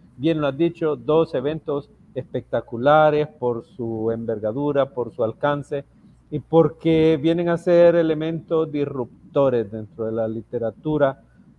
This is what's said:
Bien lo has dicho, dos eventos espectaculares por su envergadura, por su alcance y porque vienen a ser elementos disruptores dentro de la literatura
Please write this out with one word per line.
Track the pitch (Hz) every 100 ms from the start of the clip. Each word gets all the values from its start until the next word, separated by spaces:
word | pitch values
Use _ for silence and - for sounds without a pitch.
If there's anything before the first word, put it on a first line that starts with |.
| _ -
Bien | 156 160
lo | 143
has | 135
dicho, | 170 170 156 135
dos | 117 156 160 131
eventos | 135 156 - 143 - _ _ 127
espectaculares | - 127 - 117 - 117 135 156 151 151 151
por | - 123 117 -
su | - 113 113 110
envergadura, | 113 113 107 107 123 147 139 135
por | 123 117
su | -
alcance | 110 - 147 147 - 143 - _ - _ _
y | 147
porque | - 165 156 - 165 160 160 156
vienen | 160 170 170
a | 170
ser | 175 170 170 170
elementos | 160 151 160 165 - 160 156
disruptores | 147 139 139 120 - - 147 135 120 101
dentro | 110 107 - 113
de |
la | 113 113
literatura | 113 - 120 113 - 156 151 139 135 _ _ _